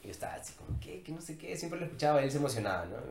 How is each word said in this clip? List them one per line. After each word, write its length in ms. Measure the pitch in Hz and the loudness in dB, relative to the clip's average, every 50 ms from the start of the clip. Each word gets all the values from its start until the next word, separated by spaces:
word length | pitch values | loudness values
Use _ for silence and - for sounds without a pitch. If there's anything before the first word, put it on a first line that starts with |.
Y 40 | - 101 | -10 -10
yo 40 | |
estaba 240 | - - - 87 - | -8 -6 -6 -6 -6
así 180 | - - - - | -6 -8 -12 -12
como, 260 | - - - - - | -10 -6 -4 -4 -4
"¿Qué? 220 | - - 180 185 - | -4 -6 -8 -10 -8
Que 80 | - | -8
no 100 | 156 165 | -8 -8
sé 160 | - - 160 - | -8 -10 -10 -8
qué". 180 | - 180 185 160 | -8 -6 -6 -4
Siempre 220 | - 165 170 175 | -4 -4 -2 -4
lo 60 | 175 | -4
escuchaba, 380 | 151 - - 151 147 151 143 135 | -4 -2 4 6 8 8 8 6
él 80 | 139 | 6
se 60 | 131 147 | 4 4
emocionaba, 480 | 147 139 120 113 107 101 95 90 87 | 4 4 2 2 2 2 2 0 0
¿no? 120 | 87 95 113 - - | -4 -6 -6 -6 -6